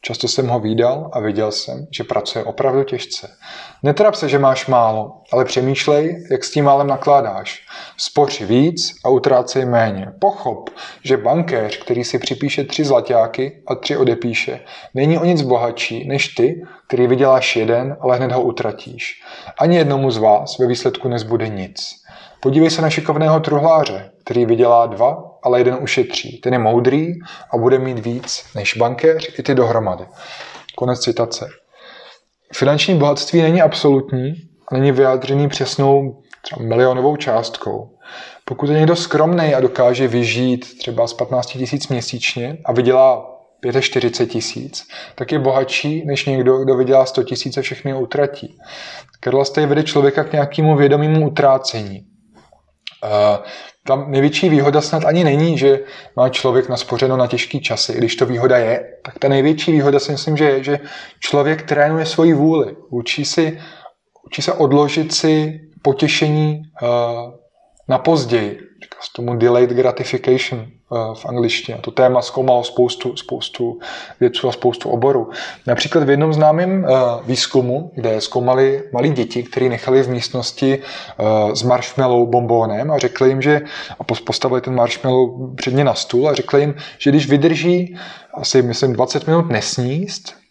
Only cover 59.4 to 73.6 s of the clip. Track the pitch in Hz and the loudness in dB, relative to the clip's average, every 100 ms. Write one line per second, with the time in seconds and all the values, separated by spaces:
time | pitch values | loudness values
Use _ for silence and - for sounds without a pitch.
59.4 | 143 156 - 156 139 139 147 139 - 151 | 2 2 2 2 4 2 0 -6 -2 2
60.4 | 151 135 135 143 - - - _ - 147 | 2 2 0 -4 -6 -18 -20 _ -2 0
61.4 | 143 156 - 147 147 160 156 - 165 151 | 2 -2 -2 2 2 2 -2 2 4 6
62.4 | 151 160 110 - - 120 117 - 139 - | 4 2 0 -6 -8 -8 -6 -4 -2 0
63.4 | 160 160 - - - _ _ _ - - | -2 -4 -16 -20 -20 _ _ _ -14 -8
64.4 | - - 147 143 147 165 156 - 156 156 | -4 0 4 4 2 0 -2 -2 2 2
65.4 | 156 156 - - 143 135 151 - 156 151 | 0 -6 -16 -4 -2 0 0 0 0 2
66.4 | 151 151 - - 120 120 120 117 120 - | 0 -2 -10 -6 -2 0 -2 -6 -10 -18
67.4 | _ _ _ _ - 127 - 160 120 117 | _ _ _ _ -2 0 2 0 0 -2
68.4 | 104 101 - _ - - - - 120 120 | -2 -8 -18 _ -20 -20 -18 -10 -6 2
69.4 | 120 123 123 120 123 120 120 127 - 127 | 4 4 4 2 0 0 -6 -4 0 0
70.4 | - 123 113 _ _ 120 110 110 - 123 | 0 -8 -10 _ _ -6 -6 -8 -8 -2
71.4 | 117 - - 110 - 117 127 127 - - | -2 -2 -8 -10 -6 2 4 4 -2 -2
72.4 | 131 123 120 - 123 - 127 - - 107 | 2 0 0 0 0 0 -8 -10 -10 -10
73.4 | - - | -10 -6